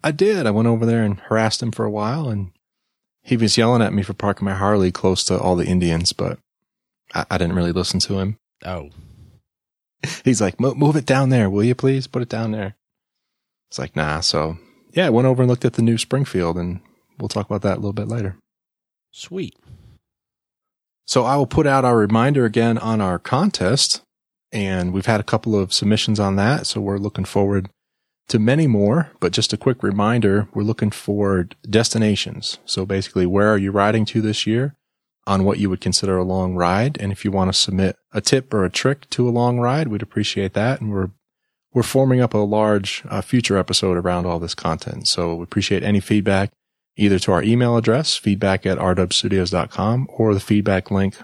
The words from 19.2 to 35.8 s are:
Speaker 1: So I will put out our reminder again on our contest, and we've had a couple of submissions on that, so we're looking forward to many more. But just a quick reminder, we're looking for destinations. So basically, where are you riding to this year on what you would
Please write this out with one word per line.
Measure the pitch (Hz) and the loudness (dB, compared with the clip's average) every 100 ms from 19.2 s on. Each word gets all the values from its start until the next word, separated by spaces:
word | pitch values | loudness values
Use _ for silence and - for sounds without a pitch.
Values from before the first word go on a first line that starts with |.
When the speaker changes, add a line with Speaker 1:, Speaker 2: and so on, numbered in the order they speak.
| - 185 160 _ _ - - - _ _ _ _ _ _ _ _ _ _ - | -12 -10 -10 _ _ -20 -20 -20 _ _ _ _ _ _ _ _ _ _ -2
Speaker 1:
So | 131 117 | 0 2
I | 139 | 0
will | 131 | 2
put | - 147 | 2 2
out | 135 | 2
our | 127 120 | 4 4
reminder | 104 113 127 139 117 | 4 2 2 2 2
again | 110 117 110 | 2 0 0
on | 110 110 | -2 -2
our | 95 90 | 0 -2
contest, | - 127 202 - 92 139 - - _ _ _ _ _ | -2 0 0 0 0 0 0 -2 _ _ _ _ _
and | 107 98 92 90 | -6 -2 -2 -2
we've | 95 104 | -2 0
had | 110 | 0
a | |
couple | - 113 120 | 0 -2 0
of | 104 92 | 0 0
submissions | - 104 107 - 104 | 0 2 2 2 0
on | 101 98 | 2 2
that, | 104 147 - | 2 0 -2
so | 107 | -4
we're | 101 98 | -4 -4
looking | 104 - 95 | -4 -6 -4
forward | 104 98 101 95 _ _ _ _ _ _ | 0 2 0 -4 _ _ _ _ _ _
to | 120 | 2
many | 107 143 156 | 2 2 2
more. | 107 101 147 160 _ | 4 2 2 -2 _
But | 87 | -2
just | 95 - | -2 -2
a | 104 | -2
quick | - 127 | -2 0
reminder, | 101 98 104 120 104 101 107 | -2 0 0 2 2 2 0
we're | - | -4
looking | 107 110 107 | -4 -2 -2
for | - - 101 101 95 87 - - | -4 -6 -2 0 0 -2 -10 0
destinations. | 107 113 113 107 101 - - - - | 2 2 0 0 0 -4 -8 -12 -12
So | - - 95 | -8 -6 -2
basically, | 98 95 95 90 | -4 -2 0 2
where | 98 107 | 4 4
are | 104 | 2
you | 98 | 2
riding | 101 101 110 107 | 2 2 2 0
to | 113 | 0
this | 107 104 - | -2 -2 0
year | 113 139 - _ _ _ _ - | 0 -2 -8 _ _ _ _ -2
on | 98 | 2
what | 95 98 | 2 2
you | 101 | -2
would | 92 | -2